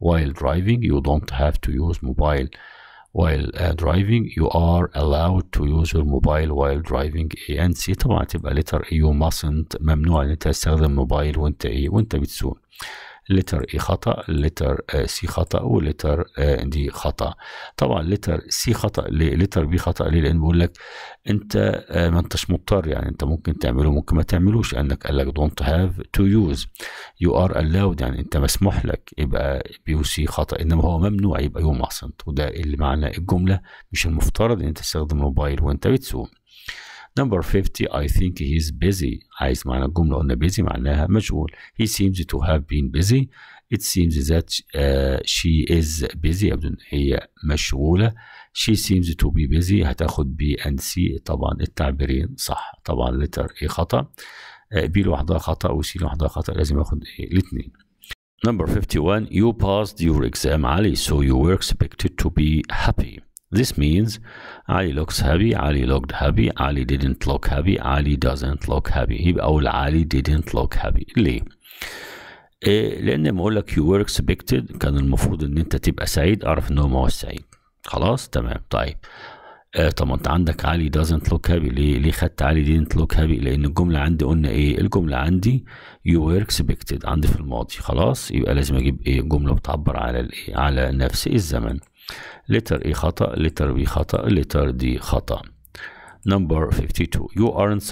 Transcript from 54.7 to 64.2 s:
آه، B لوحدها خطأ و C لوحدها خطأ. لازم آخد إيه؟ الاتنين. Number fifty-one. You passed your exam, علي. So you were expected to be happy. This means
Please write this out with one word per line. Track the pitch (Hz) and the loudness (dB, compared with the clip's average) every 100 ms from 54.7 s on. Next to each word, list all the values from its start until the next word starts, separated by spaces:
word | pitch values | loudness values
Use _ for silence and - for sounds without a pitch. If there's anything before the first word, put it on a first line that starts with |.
آه، | 104 78 | -2 0
B | 92 | 0
لوحدها | 95 73 78 82 | 2 0 0 -2
خطأ | - 80 90 | -2 -2 -2
و | 82 | -2
C | 82 87 | -4 -4
لوحدها | 80 73 78 | -4 -2 -2
خطأ. | - - | -2 -4
لازم | - 76 71 | -2 0 0
آخد | 78 73 - - | -2 -4 -6 -12
إيه؟ | - | -2
الاتنين. | 95 - - - - _ _ - - _ _ 110 | -2 0 -4 -10 -14 _ _ -20 -20 _ _ -2
Number | 110 80 | 0 0
fifty-one. | 101 - - 78 104 110 | 0 0 0 2 0 0
You | 90 113 | 2 2
passed | 113 98 98 104 - 82 | 2 0 0 -2 -2 2
your | 78 60 | 2 0
exam, | - - 78 64 | -2 0 0 2
علي. | 78 104 - | 2 2 0
So | - | 0
you | 76 67 64 | 2 4 4
were | 78 95 | 4 2
expected | - - - - - - 76 | 0 0 -2 -2 -4 -2 -2
to | 78 | 2
be | 76 78 - - - | 2 2 0 0 0
happy. | - - - - - - 98 | 0 -2 -6 -20 -20 -4 0
This | 127 - | 0 2
means | 73 85 110 107 | 2 4 2 -2